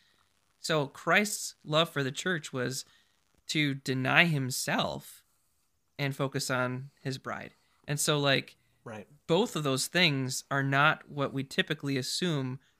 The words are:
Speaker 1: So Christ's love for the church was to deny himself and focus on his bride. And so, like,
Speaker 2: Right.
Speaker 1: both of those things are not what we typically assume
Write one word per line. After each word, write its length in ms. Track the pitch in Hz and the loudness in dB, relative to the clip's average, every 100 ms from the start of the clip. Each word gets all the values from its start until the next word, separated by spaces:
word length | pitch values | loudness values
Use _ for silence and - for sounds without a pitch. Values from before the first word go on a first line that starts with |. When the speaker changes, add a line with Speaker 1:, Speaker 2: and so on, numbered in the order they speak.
| _ _ _ _ _ _ | _ _ _ _ _ _
Speaker 1:
So 260 | - 156 139 | -2 0 0
Christ's 720 | - 175 185 208 - - - | -2 2 4 4 -2 -8 -10
love 260 | 156 151 165 | 0 2 2
for 140 | 147 | 0
the 80 | 131 | -2
church 400 | - 185 170 - | -2 -4 -4 -4
was 320 | 131 127 135 - _ _ _ _ _ - | -4 -4 -4 -10 _ _ _ _ _ -4
to 260 | 160 143 | 2 2
deny 520 | 135 - 131 131 143 175 | 0 -2 -2 4 6 6
himself 960 | 147 127 - - 143 98 139 - - _ _ _ _ _ _ _ - | 2 0 -2 -2 0 -2 -4 -10 -20 _ _ _ _ _ _ _ -6
and 160 | 143 | -4
focus 340 | 139 135 135 - | -2 -4 -2 -2
on 420 | 127 123 127 139 - | 0 -2 -4 -10 -10
his 180 | 139 131 | -8 -8
bride. 360 | 120 - - - _ _ - | -10 -12 -12 -18 _ _ -6
And 100 | 147 | -2
so, 220 | - 147 | 2 2
like, 360 | 143 135 - - _ _ | 4 2 0 -14 _ _
Speaker 2:
Right. 240 | 120 107 - - - | -14 -14 -16 -14 0
Speaker 1:
both 300 | 170 240 160 | 2 2 0
of 80 | |
those 240 | 147 131 - | 0 0 0
things 560 | 175 170 139 127 135 - | 2 2 2 -2 -6 -4
are 140 | 139 | -2
not 480 | 135 139 151 - - | 2 4 4 2 -6
what 220 | 147 139 | -4 -4
we 100 | 135 | -4
typically 540 | 135 - 185 151 139 135 | -4 -2 -2 -4 -2 -2
assume 640 | 131 - 180 147 131 131 - | -2 -2 0 0 -4 -8 -14